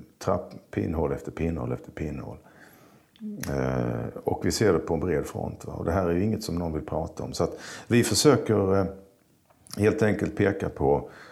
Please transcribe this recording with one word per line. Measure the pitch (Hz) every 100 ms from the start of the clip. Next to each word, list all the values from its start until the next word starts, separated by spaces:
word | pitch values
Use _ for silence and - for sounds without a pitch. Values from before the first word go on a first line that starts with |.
| - -
trapp, | - - - - -
pinnhål | - 98 80 71
efter | 69 -
pinnhål | - 82 78 62
efter | - -
pinnhål. | - 76 67 - - - - - - - - _ - 214 202 -
Eh, | 69 65 64 60 58 58 -
och | - - 90
vi |
ser | - 107
det | 80
på | -
en | 80
bred | 90 71 -
front, | - 82 - -
va? |
Och | 80
det | 87
här | 95 87
är |
ju | 87
inget | 107 110
som | -
någon | 85 85
vill | 76 -
prata | 78 80 -
om. | -
Så | 67
att | 82 - - - -
vi | 120
försöker, | - 104 151 127 - 104 95 98
eh, | 90 - - _ _ _ _ _ - -
helt | 107 -
enkelt | 107 98 90 -
peka | 101 98 -
på | - 69 71 - - -